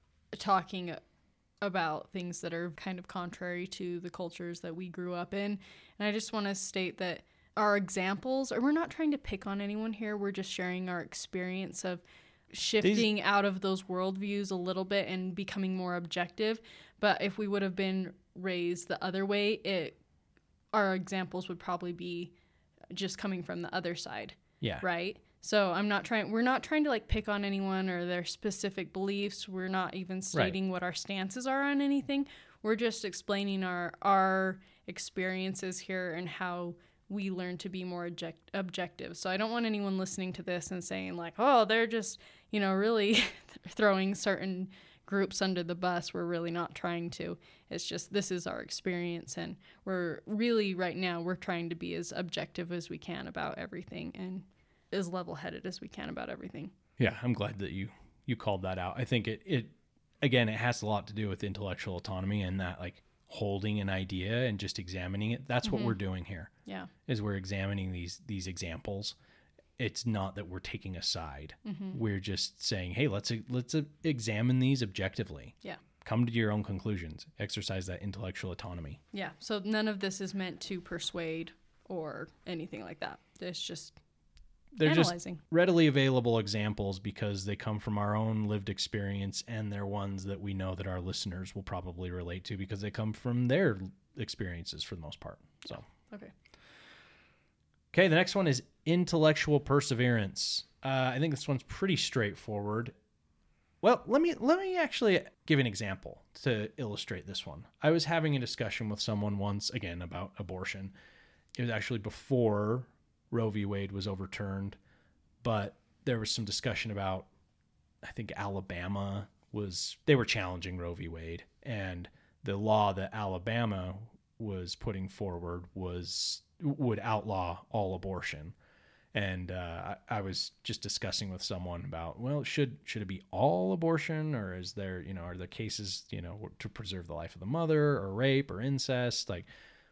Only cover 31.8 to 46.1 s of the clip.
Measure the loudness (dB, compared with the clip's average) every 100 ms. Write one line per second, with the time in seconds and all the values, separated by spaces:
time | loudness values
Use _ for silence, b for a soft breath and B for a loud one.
31.8 | 4 2 2 0 0 B B B 0 2
32.8 | 2 0 -4 -6 -2 0 2 0 0 -2
33.8 | -4 0 6 8 8 6 2 0 B B
34.8 | -12 -6 -4 -2 -2 0 -2 -2 -4 -6
35.8 | -4 -2 -2 -4 -4 -4 -4 -2 -4 -8
36.8 | b b _ -4 -2 -2 -4 -4 -6 -6
37.8 | -4 -4 -6 -6 -8 -8 -8 -4 -4 -4
38.8 | -6 -6 -8 -4 -2 0 0 2 2 2
39.8 | 2 0 0 -2 -4 -4 -4 -4 -2 -6
40.8 | -4 -4 -4 -6 -8 2 6 8 8 6
41.8 | 4 0 -2 -8 B B B 0 4 4
42.8 | 4 6 6 6 B B B B -14 4
43.8 | 6 6 4 2 0 0 -2 -4 -6 B
44.8 | B B -2 0 2 2 0 0 0 0
45.8 | 0 0 -2